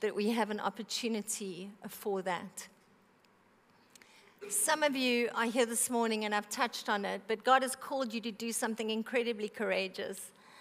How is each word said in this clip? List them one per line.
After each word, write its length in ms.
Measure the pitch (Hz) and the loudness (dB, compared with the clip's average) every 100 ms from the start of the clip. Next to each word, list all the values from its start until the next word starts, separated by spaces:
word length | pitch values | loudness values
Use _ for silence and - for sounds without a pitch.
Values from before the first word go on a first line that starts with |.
that 140 | 214 | -2
we 180 | - 208 | 0 2
have 180 | 233 208 | 2 0
an 100 | 208 | 0
opportunity 1120 | 202 202 214 - 240 220 208 - 202 170 196 214 - | -2 -4 -6 -4 -2 -2 -4 -6 -6 -8 -12 -12 -14
for 320 | - 214 190 | -8 -4 -2
that. 480 | 185 170 190 - - - _ _ _ _ _ _ _ _ _ _ _ - - - - - 403 | -2 -4 -6 -12 -16 -16 _ _ _ _ _ _ _ _ _ _ _ -20 -20 -20 -20 -16 -6
Some 320 | - - 302 | 0 2 4
of 120 | 294 | 4
you 360 | 269 254 240 233 | 4 4 4 2
are 120 | - 233 | 0 0
here 180 | 240 | 2
this 240 | 233 233 - | 2 2 0
morning, 380 | 240 226 220 214 | 2 2 0 0
and 80 | |
I've 160 | 208 208 | 0 0
touched 400 | - 240 - - | 0 0 0 0
on 160 | 208 190 | 0 0
it, 160 | 196 - | -4 -2
but 180 | 214 | 0
God 180 | 254 262 | 6 6
has 120 | 254 | 6
called 380 | - - 269 254 | -2 -4 -2 -2
you 80 | 226 | -2
to 100 | 220 | -6
do 220 | 202 233 | -4 -4
something 380 | 220 233 220 220 | 0 -2 -2 -2
incredibly 580 | 220 220 247 233 214 214 | -2 0 0 0 -2 -4
courageous. 840 | - 202 185 190 180 - 196 - - - - | -2 0 0 0 -4 -6 -8 -12 -18 -20 -20